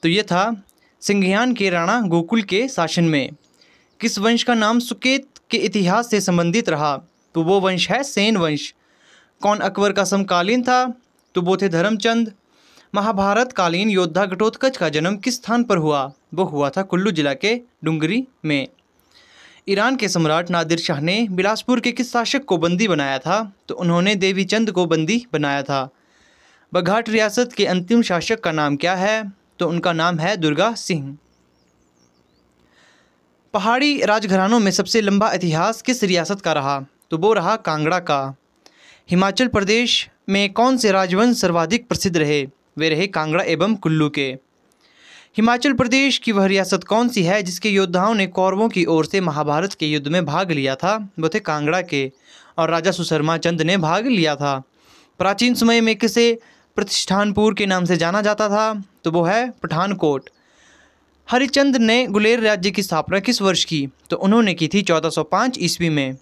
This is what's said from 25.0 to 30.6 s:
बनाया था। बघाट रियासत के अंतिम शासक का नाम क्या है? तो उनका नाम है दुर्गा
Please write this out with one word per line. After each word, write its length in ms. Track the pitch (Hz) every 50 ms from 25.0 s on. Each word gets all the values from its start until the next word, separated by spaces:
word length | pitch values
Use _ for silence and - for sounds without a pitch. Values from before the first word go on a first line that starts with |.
| 160 156 220 240 240 - -
बनाया 300 | 151 147 143 139 139 139
था। 260 | 139 143 135 131 139 _ _ _ _ _ _ _ _ _ _ _ _ _ _ _ _ -
बघाट 360 | 180 180 170 196 226 233 226
रियासत 440 | 214 226 214 214 202 233 247 240 240
के 120 | - 202
अंतिम 360 | - 180 185 180 180 233 233
शासक 380 | 226 - 190 170 156 - 226 226
का 120 | - 175
नाम 240 | 160 156 151 147 143
क्या 200 | 143 156 170 190
है? 360 | 185 180 202 214 220 220 202 196 _ _ _ _ _
तो 100 | 180 170
उनका 240 | 170 170 170 180 170
नाम 260 | 165 160 175 180 156
है 160 | 156 180 214 202
दुर्गा 360 | 160 156 147 143